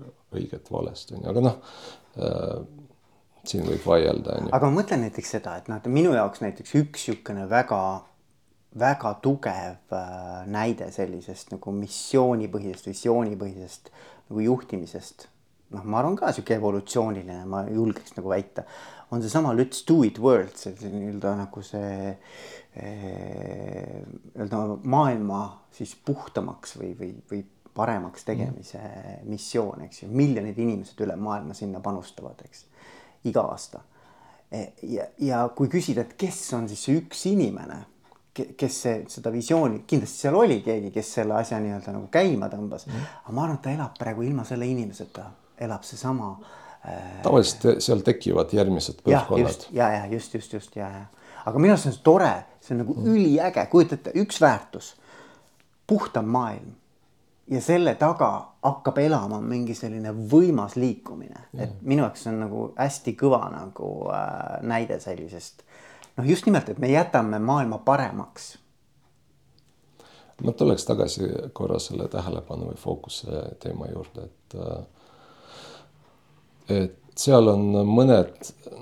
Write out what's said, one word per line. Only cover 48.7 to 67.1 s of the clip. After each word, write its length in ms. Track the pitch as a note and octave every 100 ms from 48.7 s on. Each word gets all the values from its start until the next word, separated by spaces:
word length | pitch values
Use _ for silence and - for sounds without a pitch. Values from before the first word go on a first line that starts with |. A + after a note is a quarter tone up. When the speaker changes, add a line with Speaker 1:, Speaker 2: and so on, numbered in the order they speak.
| F2+ - - -
Speaker 2:
Jah, 180 | C#3
Speaker 1:
põlvkonnad. 220 | - F#2+ A#2+
Speaker 2:
just, 180 | - -
ja, 160 | B2 A#2
ja, 140 | G#2+ G2
just, 280 | A2+ -
just, 180 | A2 -
just, 240 | G#2 - G#2+
ja, 120 | G2
ja. 160 | G2 G2+ - - - -
Aga 120 | A#2
minu 140 | F#3
arust 120 | F#3+
see 80 | C#3+
on 60 | A#2
tore, 400 | D#3+ E3+ E3 F2+ - -
see 140 | -
on 100 | A#2+
nagu 100 | B2
Speaker 1:
Mhm. 120 | - A3+
Speaker 2:
üliäge. 580 | A3 F3 D3 F3+ B2+ F#2
Kujuta 240 | E3+ E3
ette, 160 | C#3 -
üks 260 | E3+ G#3 -
väärtus, 540 | D#3 G#2+ - F#2 - - - - - - _ _ _ _ -
puhtam 400 | G#3+ - - G#2+
maailm. 480 | B2 A#2 G#2 - - _ _ _ _ _ _ -
Ja 120 | C3
selle 340 | - F3 E3+ A2+
taga 560 | D3+ E3 B2+ G2+ - _
hakkab 360 | C3+ C#3 - C#3+
elama 420 | D3+ D3 G2+ G#2+
mingi 340 | A2+ B2 A#2+
selline 380 | A2+ A2+ A2 G#2+
võimas 640 | G#2+ G#2+ D3 F3+ C#3 G2+ B2
liikumine. 640 | B2+ G#2+ - - - - -
Speaker 1:
Jah. 100 | C3
Speaker 2:
Et 180 | A#2 G2
minu 200 | C3+ C#3+
jaoks 180 | A#2 -
see 80 | A2+
on 60 | A2
nagu 320 | G#2+ A2 A2+ -
hästi 400 | C#3 - - G#2+
kõva 340 | C3+ B2+ -
nagu, 380 | D#2 F#2+ - - - -
äh, 520 | - G1+ - - -
näide 380 | A#2 A#2 A#2 -
sellisest. 640 | - F2+ D#2+ F2+ - - _ - - - - -
Noh, 80 | B2+
just 200 | F3+ -
nimelt, 220 | F#3 G#2
et 100 | G#2
me 100 | B2+
jätame 500 | C#3+ E3+